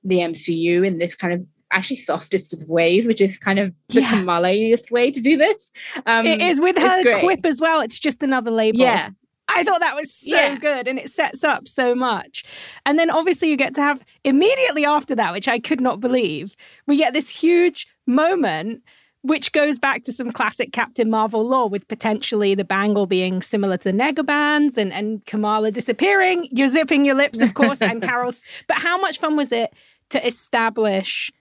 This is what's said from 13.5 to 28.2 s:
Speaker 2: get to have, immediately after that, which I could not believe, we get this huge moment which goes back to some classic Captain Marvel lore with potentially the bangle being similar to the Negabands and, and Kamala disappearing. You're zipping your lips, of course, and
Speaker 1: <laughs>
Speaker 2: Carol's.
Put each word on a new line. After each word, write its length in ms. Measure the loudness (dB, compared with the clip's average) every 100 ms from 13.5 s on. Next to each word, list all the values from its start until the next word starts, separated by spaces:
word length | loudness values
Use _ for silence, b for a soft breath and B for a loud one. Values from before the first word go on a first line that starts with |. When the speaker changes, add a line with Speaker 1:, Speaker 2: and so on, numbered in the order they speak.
| 0
Speaker 2:
get 180 | -2 0
to 60 |
have, 220 | 0 -2 _ b
immediately 600 | 0 4 4 2 0 0 0
after 300 | 0 0 -2
that, 180 | -2
which 140 | -2 -2
I 120 | -2
could 220 | -2 0
not 180 | 0 -2
believe, 560 | 0 0 0 -4 -10 _ b b 0
we 100 | 2
get 160 | 2
this 160 | 0 -6
huge 580 | -2 2 4 2 0 -18 _ -2
moment 720 | 2 2 2 0 -2 -6 -10 b b b b
which 300 | -2 -2 0
goes 280 | 0 0 0
back 240 | -2 -2 -6
to 80 |
some 180 | -8 -8
classic 400 | -4 -4 -2 -6
Captain 380 | -4 -4 -2 0
Marvel 380 | 2 0 0 0
lore 200 | 0 0
with 200 | -4 _
potentially 680 | -6 -2 -2 -2 0 0
the 100 | 0
bangle 440 | 0 0 2 0 2
being 340 | 0 0 -4
similar 340 | -4 -2 -2 -2
to 160 | -2
the 60 | 0
Negabands 800 | 0 -2 -2 0 0 2 0 0
and, 160 | -4
and 320 | -4 -6 -8 -6
Kamala 460 | -4 0 0 0
disappearing. 760 | -4 -4 0 2 2 2 0 -4
You're 160 | 0 2
zipping 380 | 2 2 2 4
your 100 | 2
lips, 260 | 0 2
of 140 | 0 4
course, 260 | 0 2
and 200 | 0 0
Speaker 1:
<laughs> 20 |
Speaker 2:
Carol's. 400 | -2 -2